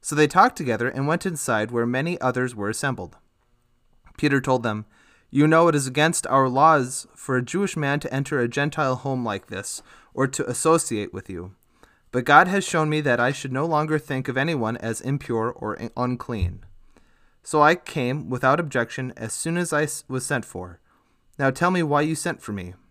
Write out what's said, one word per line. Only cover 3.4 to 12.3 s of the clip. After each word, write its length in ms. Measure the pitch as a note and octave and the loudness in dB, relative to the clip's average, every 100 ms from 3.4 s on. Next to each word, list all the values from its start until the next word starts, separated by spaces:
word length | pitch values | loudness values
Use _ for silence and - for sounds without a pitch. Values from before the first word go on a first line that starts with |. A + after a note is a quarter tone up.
| _ _ _ _ _ _ _ - | _ _ _ _ _ _ _ -2
Peter 240 | D3 C#3 | 0 2
told 220 | B2+ C3 | 2 0
them, 240 | A#2 G#2+ G#2+ _ _ _ _ | 0 -4 -8 _ _ _ _
"You 180 | C#3 D3+ | 2 6
know 220 | D#3+ E3+ | 6 6
it 60 | |
is 120 | D3 C3+ | 4 -2
against 400 | C3 D#3 F3 - | 0 2 0 0
our 200 | C3+ C3 | 2 4
laws 580 | B2+ D#3 D#3 B2+ C3+ - | 4 6 6 2 -4 -12
for 220 | - - C3 | -18 -2 -2
a 80 | |
Jewish 320 | B2 F3+ G3 - | 0 -2 -2 -2
man 240 | C#3+ C#3+ | -2 -2
to 100 | C3+ | -2
enter 300 | C3 C#3 D3 | -4 -2 0
a 80 | A#2+ | 0
Gentile 480 | C3 C#3+ C#3+ C#3 B2+ | 0 -2 0 -2 -2
home 300 | C#3 C3 A#2 | -2 -4 -2
like 220 | G2+ - | -6 -8
this 340 | F#2+ - - - - _ | -10 -10 -12 -14 -20 _
or 120 | - C3+ | -2 -2
to 220 | - C#3+ | -2 -6
associate 640 | A#2+ D#3 D#3+ - A2 G#2 | -2 2 2 2 -4 -6
with 160 | F#2+ - | -10 -12
you. 260 | F2+ F#2 G2 _ _ - _ _ | -12 -12 -16 _ _ -20 _ _
But 120 | B2+ | -4
God 240 | B2 | 6